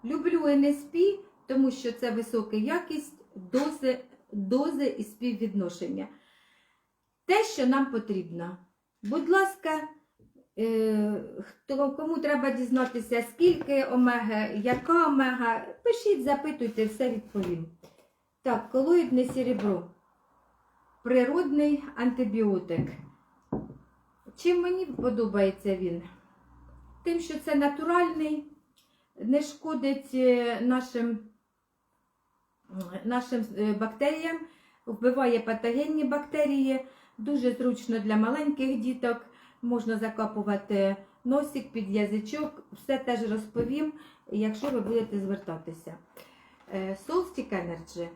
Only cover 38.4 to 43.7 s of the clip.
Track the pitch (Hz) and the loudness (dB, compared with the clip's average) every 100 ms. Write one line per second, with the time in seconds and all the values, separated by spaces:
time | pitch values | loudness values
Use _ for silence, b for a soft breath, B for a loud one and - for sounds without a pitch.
38.4 | 294 285 269 247 240 247 240 233 - b | -2 0 -2 0 -2 -2 -2 -4 -8 b
39.4 | b b 240 240 220 214 220 220 214 214 | b b -2 -2 -2 -2 -4 -4 -4 -4
40.4 | 202 202 - 202 196 196 B B 247 277 | -2 -2 0 0 2 0 B B 0 0
41.4 | 285 277 - 226 196 208 202 214 214 294 | 0 -8 -8 -8 -2 -2 0 -2 -4 -6
42.4 | 302 - - - - 262 254 233 220 214 | -6 -8 -20 -16 -4 -2 -2 -2 -2 -4
43.4 | - 233 233 | -4 -4 -2